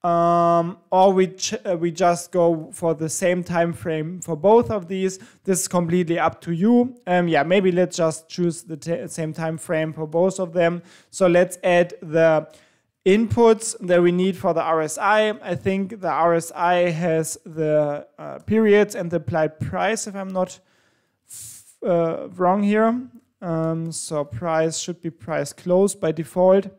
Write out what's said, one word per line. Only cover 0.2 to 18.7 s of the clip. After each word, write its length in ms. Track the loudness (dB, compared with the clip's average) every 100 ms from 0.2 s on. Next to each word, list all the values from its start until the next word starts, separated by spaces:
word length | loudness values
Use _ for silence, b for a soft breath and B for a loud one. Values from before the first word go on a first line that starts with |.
| 2 4 4 2 0 -8 _
or 220 | 4 4
we 140 | 4 0
ch-, 260 | -2 -8 -6
uh, 140 | -4 -2
we 140 | -4
just 400 | 0 0 0 -2
go 380 | 2 2 0 -6
for 220 | -6 -4
the 160 | -4 -6
same 340 | -2 -2 -2
time 300 | -2 0 0
frame 480 | -2 -6 -6 -6 -10
for 120 | -8
both 360 | 0 4 4 4
of 180 | -6 -6
these. 300 | -4 -4 -4 B B
This 160 | -2 -2
is 80 | 0
completely 500 | -2 2 0 0 0
up 220 | 0 -2
to 120 | -8
you. 440 | 0 4 4 2 -4 -2
Um, 220 | 0 2
yeah, 140 | 2
maybe 280 | 4 2 2
let's 280 | 2 0 0
just 280 | -2 -2 _
choose 360 | -4 -4 -4
the 160 | -12 -12
t-, 300 | -6 -8 -8
same 260 | -8 -8
time 240 | -6 -6 -8
frame 340 | -4 -2 -2
for 140 | -6 -4
both 340 | 0 0 0
of 140 | -4
them. 280 | 0 0 0 b b b
So 160 | 0 4
let's 320 | 4 2 0
add 300 | 2 2 2 -4
the 480 | -4 2 4 4 -2 b b b b _
inputs 720 | 2 2 2 4 4 4 -2 -8 0
that 160 | 4
we 80 | 4
need 280 | 2 0 0
for 160 | -2
the 80 | -2
R 180 | 0 -2
S 160 | -2 -2
I. 420 | 2 2 2 -2
I 120 | -8
think 460 | -6 -2 -4 -4 -6
the 80 | -4
R 240 | 0 2
S 180 | 2 -2 -2
I 320 | 0 2 2
has 480 | 0 -2 -2 -2 -8
the, 600 | -12 -4 0 2 0 -4 -12 -18
uh, 200 | -16 -14
periods 560 | -2 2 4